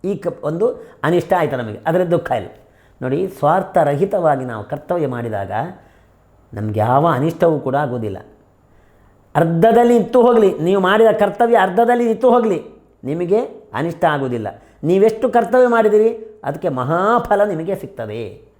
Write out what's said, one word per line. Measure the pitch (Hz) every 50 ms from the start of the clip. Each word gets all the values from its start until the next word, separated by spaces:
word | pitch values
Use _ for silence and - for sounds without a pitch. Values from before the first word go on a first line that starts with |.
| -
ಈ | 190 202
ಕ-, | - - 175 - - -
ಒಂದು | 147 160 170 208 247 - - - - - _ -
ಅನಿಷ್ಟ | 147 170 175 170 - 190 180
ಆಯ್ತು | 165 147 139 127
ನಮಗೆ, | 120 110 104 101 - 160
ಅದರ | 165 180 185
ದುಃಖ | 170 175 165 - -
ಇಲ್ಲ. | 131 117 98 - - - _ _ _ _ _ _ _ _
ನೋಡಿ, | 127 127 131 156 190 185
ಸ್ವಾರ್ಥರಹಿತವಾಗಿ | - - - 147 160 190 185 - - 180 160 143 143 139 185 196 202 196 175 156 147 135 131
ನಾವು | 127 117 107 101
ಕರ್ತವ್ಯ | - - 139 - - 180 175 156 135
ಮಾಡಿದಾಗ | 127 120 117 117 107 101 98 95 101 107 131 175 - - _ _ _ _ _ _ _ _ _ _ _ _ _ _ -
ನಮ್ಗೆ | 104 104 107 107 107
ಯಾವ | 107 117 127 139 156 170
ಅನಿಷ್ಟವೂ | 151 123 139 165 165 - - 170 160 143
ಕೂಡ | - 135 127
ಆಗೋದಿಲ್ಲ. | 139 151 131 120 123 113 107 95 - - - - _ _ _ _ _ _ _ _ _ _ _ _ _ _ _ _ _ _ _ _
ಅರ್ಧದಲ್ಲಿ | 135 165 165 170 165 175 226 226 233 240 240 240 233
ನಿಂತು | 202 - - 254
ಹೋಗಲಿ, | 233 247 233 226 214 190 - -
ನೀವು | 151 175 196 202
ಮಾಡಿದ | 185 180 202 214 226 220 214 220
ಕರ್ತವ್ಯ | 202 202 - - 240 233 233 226
ಅರ್ಧದಲ್ಲಿ | 185 190 180 202 233 226 240 240 240
ನಿಂತು | 233 226 220 247 254
ಹೋಗಲಿ, | 233 247 226 220 190 156 - - - - _ _ _ _ -
ನಿಮಗೆ | 127 147 170 180 170 196 220 254 - - - - - -
ಅನಿಷ್ಟ | 113 143 170 160 - -
ಆಗೋದಿಲ್ಲ. | 165 151 143 135 127 123 117 107 101 92 - _ _ _ _ -
ನೀವೆಷ್ಟು | 151 180 190 202 220 220 220 - 247
ಕರ್ತವ್ಯ | 226 240 226 - 208 254 254 247
ಮಾಡಿದಿರಿ | 240 233 220 214 202 214 214 226 226 - - - - - -
ಅದಕ್ಕೆ | - 143 - - 175
ಮಹಾಫಲ | 143 127 123 135 160 170 185 208 233 240 - - 208 202 208
ನಿಮಗೆ | 208 180 160 165 175 196
ಸಿಗ್ತದೆ. | 185 - - - - 113 107 104 117 117 95 98 110 - _ _ _